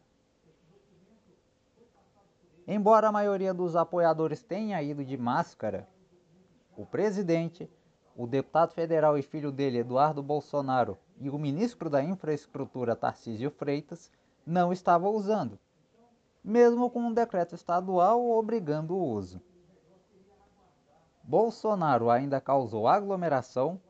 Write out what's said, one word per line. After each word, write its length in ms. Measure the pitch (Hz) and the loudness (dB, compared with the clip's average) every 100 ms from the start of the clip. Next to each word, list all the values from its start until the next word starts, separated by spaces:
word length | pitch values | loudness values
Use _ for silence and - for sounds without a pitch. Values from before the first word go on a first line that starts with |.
| _ _ _ _ _ _ _ 196 _ 165 190 220 190 _ _ _ _ 226 247 _ _ _ _ _ _ 170 175 | _ _ _ _ _ _ _ _ _ _ _ _ _ _ _ _ _ _ _ _ _ _ _ _ _ _ -6
Embora 400 | 208 202 220 214 | 0 4 6 6
a 40 | |
maioria 400 | 208 208 196 190 | 2 0 0 -2
dos 240 | 180 180 165 | -2 -2 0
apoiadores 680 | 165 175 170 160 156 147 | 0 2 2 2 -2 -4
tenha 380 | - 185 214 180 | -8 -8 -6 -4
ido 220 | 143 147 131 | -4 -6 -8
de 120 | 135 | -6
máscara, 680 | 120 147 165 - 107 95 - _ _ _ _ _ _ _ _ - | -2 -2 -4 -6 -6 -6 -12 _ _ _ _ _ _ _ _ -18
o 100 | 101 | -8
presidente, 840 | 139 208 196 175 165 165 - 143 _ _ _ _ - | -2 -2 -2 0 0 -2 -8 -18 _ _ _ _ -10
o 100 | 120 | -4
deputado 480 | 135 - 156 165 | -2 0 0 0
federal 420 | - 165 160 151 147 | 0 0 2 4 2
e 60 | |
filho 300 | 135 156 143 | -2 -8 -6
dele, 260 | 135 139 120 | -4 -2 -2
Eduardo 460 | 120 127 151 143 | -2 2 2 0
Bolsonaro, 720 | 139 147 - 147 135 131 113 95 _ - | -4 -4 -4 -4 0 0 0 -4 _ -12
e 100 | 135 | -8
o 60 | 147 | -4
ministro 520 | 151 147 240 - 165 | -4 -2 -4 -4 -2
da 140 | 143 | -2
Infraestrutura, 920 | 151 190 156 147 - 139 127 131 117 110 | -2 -4 -4 -6 -6 -10 -8 -4 -2 -2
Tarcísio 540 | 127 - 117 113 139 | -2 -6 -10 -6 -6
Freitas, 640 | - - 143 - 170 - _ _ _ - | -6 -6 -6 -8 -18 -20 _ _ _ -4
não 260 | 175 175 | 0 0
estavam 420 | 180 - 170 196 | 0 2 4 2
usando, 440 | 214 196 214 127 - _ _ _ _ _ _ _ _ | -2 -2 -2 -4 -10 _ _ _ _ _ _ _ _
mesmo 480 | 190 233 240 240 247 | 0 6 6 6 0
com 80 | 240 | 0
um 140 | 233 | -2
decreto 420 | 226 233 185 170 175 | 0 0 0 -4 -6
estadual 680 | - 175 185 180 185 240 240 | -2 -2 0 4 4 4 2
obrigando 640 | 226 220 226 151 151 160 190 | 0 0 -2 -2 -4 -2 -2
o 80 | |
uso. 380 | 156 104 90 90 - _ _ _ _ _ _ _ 196 202 _ _ _ _ _ _ _ _ | -2 -4 -6 -12 -20 _ _ _ _ _ _ _ _ _ _ _ _ _ _ _ _ _
Bolsonaro 880 | - 165 226 220 214 202 156 123 117 | 0 2 2 0 -4 0 2 4 4
ainda 280 | 120 139 135 | 2 2 -4
causou 480 | - 139 117 110 113 | 0 0 0 0 2
aglomeração, 920 | 196 196 190 170 131 - 123 143 185 | 2 2 -4 0 -2 -2 -4 -4 -4